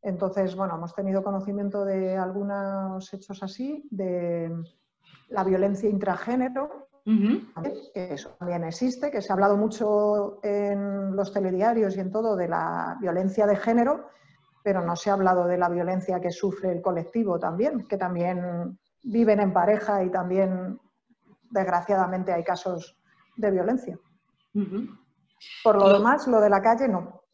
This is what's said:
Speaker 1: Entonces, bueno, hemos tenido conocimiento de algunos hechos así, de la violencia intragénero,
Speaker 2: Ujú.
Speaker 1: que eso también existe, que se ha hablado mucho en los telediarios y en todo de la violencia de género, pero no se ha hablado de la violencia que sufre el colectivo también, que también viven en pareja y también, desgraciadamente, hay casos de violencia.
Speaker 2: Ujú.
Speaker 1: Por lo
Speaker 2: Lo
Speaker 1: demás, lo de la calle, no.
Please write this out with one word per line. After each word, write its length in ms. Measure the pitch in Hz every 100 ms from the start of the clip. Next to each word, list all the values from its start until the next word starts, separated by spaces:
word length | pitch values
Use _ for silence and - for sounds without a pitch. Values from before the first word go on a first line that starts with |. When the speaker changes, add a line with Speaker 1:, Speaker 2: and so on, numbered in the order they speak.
Speaker 1:
Entonces, 520 | 208 185 190 196 190
bueno, 220 | 180 196 165
hemos 180 | 170
tenido 300 | - 196 190
conocimiento 600 | 196 196 196 202 202 202
de 320 | 196 190 190 190
algunos 960 | 185 190 202 202 196 196 190 190 190
hechos 300 | 196 - 190
así, 460 | 190 190 262 302 294
de 580 | 196 190 180 175 170 165 165 165 _ _ _ _ - _
la 120 | 202
violencia 460 | 190 185 196 196 208
intragénero, 1000 | 196 196 170 - 247 254 254 294 - - _ -
Speaker 2:
Ujú. 340 | 214 208 277 - - 170 - -
Speaker 1:
que 180 | - 180
eso 220 | 156 - -
también 240 | 180 175
existe, 480 | 165 165 254 254 294
que 100 | 262
se 100 | 196
ha 20 |
hablado 220 | 190 196 202
mucho 840 | 214 214 214 208 208 208 202 -
en 720 | 208 202 202 202 202 196 196 196
los 160 | 196
telediarios 640 | 202 190 185 214 233 202 190
y 40 |
en 120 | 190
todo 240 | 202 226 202
de 100 | 170
la 480 | 165 165 170 165 175
violencia 460 | 190 170 190 190 208
de 100 | 202
género, 500 | 226 233 233 311 - _ _ _ _ _
pero 200 | 208 190
no 100 | 170 170
se 120 | -
ha 60 |
hablado 320 | 196 185 180 175
de 100 | 180
la 140 | 175
violencia 500 | 175 175 185 185 180
que 100 | 175
sufre 400 | 175 202 190 185
el 100 | 170
colectivo 560 | 180 170 160 233 214 170
también, 480 | 180 170 262 285 -
que 80 | 196
también 840 | 185 175 175 180 180 175 175 185 _ _
viven 380 | 262 220 233 208
en 140 | 202
pareja 500 | 185 175 208 208 202
y 60 | 185
también, 680 | 185 180 185 190 185 185 226 _ _ _ _ _ _ _
desgraciadamente, 840 | 214 185 175 175 196 180 185 185
hay 100 | 170
casos 540 | 165 180 190 175 175 _ _ _ _ -
de 140 | 214
violencia. 480 | 190 180 254 - - _ _ _ _ _
Speaker 2:
Ujú. 360 | 202 185 190 - - _ _ _ _ - -
Speaker 1:
Por 120 | 226 202
lo 100 | 196
Speaker 2:
Lo 40 | 202
Speaker 1:
demás, 280 | 220 294 277
lo 140 | 226
de 100 | 208
la 100 | 196
calle, 280 | 214 233 269
no. 340 | 190 175 - _